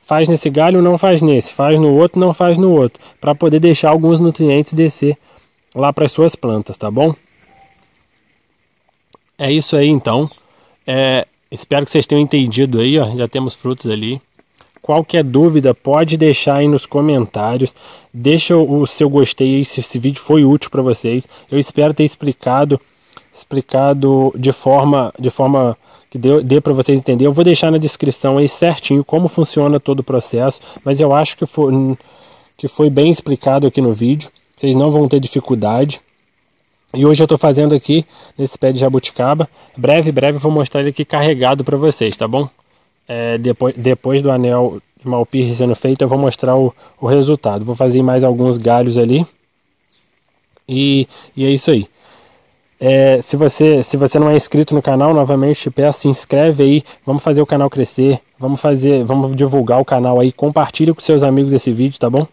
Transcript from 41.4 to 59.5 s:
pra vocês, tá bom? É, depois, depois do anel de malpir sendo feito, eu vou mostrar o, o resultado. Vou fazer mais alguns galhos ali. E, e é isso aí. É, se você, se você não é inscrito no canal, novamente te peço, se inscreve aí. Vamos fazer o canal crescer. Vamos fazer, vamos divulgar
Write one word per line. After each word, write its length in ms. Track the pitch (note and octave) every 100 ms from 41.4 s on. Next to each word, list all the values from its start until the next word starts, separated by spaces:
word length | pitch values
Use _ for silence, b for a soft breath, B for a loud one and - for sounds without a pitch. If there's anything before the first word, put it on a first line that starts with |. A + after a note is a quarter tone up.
| B2+ C#3
pra 140 | C3+ C#3
vocês, 400 | D3+ - A2 -
tá 100 | A2+
bom? 220 | C3 C#3 _ _ _ _ _ _
É, 320 | A#2+ A#2 A#2
depois, 360 | A#2+ A2+ B2+
depois 460 | B2+ B2 B2 C3 C#3
do 100 | C#3
anel 520 | B2+ B2 B2 A#2+ E2 _ _
de 80 | B2+
malpir 460 | B2 A#2 C3+ B2
sendo 200 | A#2+ B2
feito, 280 | A2+ C3 C3
eu 60 | B2
vou 100 | C3+
mostrar 380 | C#3 - B2+ C3
o, 180 | C3 b b b
o 60 | A#2+
resultado. 580 | C#3 C#3 D3+ A2 G2+
Vou 100 | A2
fazer 280 | A#2+ C3 B2+
mais 220 | B2+ B2+
alguns 320 | C3 B2 B2 A#2+
galhos 420 | A2+ A#2+ B2 A#2
ali. 280 | A#2 C#3 E3+ _ _ _ _ _ _ _ _ _ _ _ _ _ -
E, 380 | C3 C#3 C#3 C3 B B -
e 80 |
é 60 | C3+
isso 200 | C#3 -
aí. 180 | B2+ G2 b b b b b b b _ _
É, 420 | C3 C3+ C3+ C3
se 140 | - C#3+
você, 460 | D3+ - D#3 D3
se 140 | B2 C#3+
você 220 | C#3 D#3
não 100 | D3+
é 80 | D3+
inscrito 380 | - D3 D3+
no 80 | D3+
canal, 320 | C#3 C3+ D3
novamente 480 | D#3 C3+ C#3 C#3 D3
te 80 | -
peço, 300 | C3 C#3+ C#3
se 80 | C#3+
inscreve 540 | C3+ - C#3 D#3+ C#3+
aí. 220 | C#3 D3 B B -
Vamos 160 | C#3
fazer 180 | D#3+ D3
o 60 | D3
canal 240 | D3 C#3
crescer. 500 | C#3 B2 - C3 C3 _ _
Vamos 220 | C3 C#3
fazer, 440 | D3+ C#3 C3+ C#3
vamos 300 | A#2 C3+ C3+
divulgar 460 | C3+ C#3